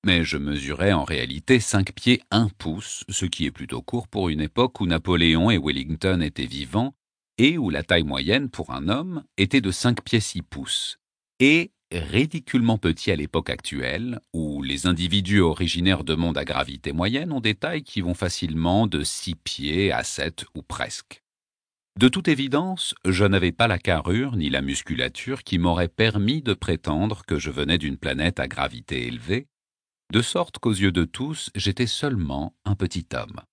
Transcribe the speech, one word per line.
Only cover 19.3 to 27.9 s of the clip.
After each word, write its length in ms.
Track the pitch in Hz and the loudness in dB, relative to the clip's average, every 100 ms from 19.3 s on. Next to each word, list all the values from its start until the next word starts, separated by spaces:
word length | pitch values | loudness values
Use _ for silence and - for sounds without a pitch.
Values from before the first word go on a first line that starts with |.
| 82 | -8
pieds 560 | - - 71 85 98 | -8 -6 -2 0 2
à 120 | 62 | 0
sept 420 | - - 73 - - | -4 -4 -6 -6 -14
ou 100 | - | -16
presque. 580 | - - 62 - - - _ _ _ _ _ _ _ - | -12 -6 -6 -6 -14 -20 _ _ _ _ _ _ _ 4
De 100 | 127 | 4
toute 200 | 190 170 | 6 0
évidence, 680 | 143 139 139 185 185 - - 95 | 0 2 0 0 -4 -6 -2 0
je 180 | 92 | 4
n'avais 280 | 101 98 90 | 4 4 2
pas 160 | 85 117 | 2 2
la 100 | 90 | 2
carrure 580 | - 82 85 104 135 113 | 0 0 2 0 0 -2
ni 140 | 73 | 0
la 140 | 67 | 0
musculature 800 | 67 69 - 78 64 - - 135 | -2 -6 -4 -4 -4 -6 -8 -8
qui 160 | - 90 | -2 2
m'auraient 280 | 87 85 85 | 2 2 0
permis 540 | - 110 104 101 156 | 2 0 2 0 0
de 140 | 127 95 | -2 -2
prétendre 680 | - 80 - 76 107 104 - | -2 -2 -2 -2 -2 -4 -4
que 120 | 76 | -4
je 140 | 78 | -4
venais 260 | 67 71 85 | -4 0 0
d'une 200 | 73 | 0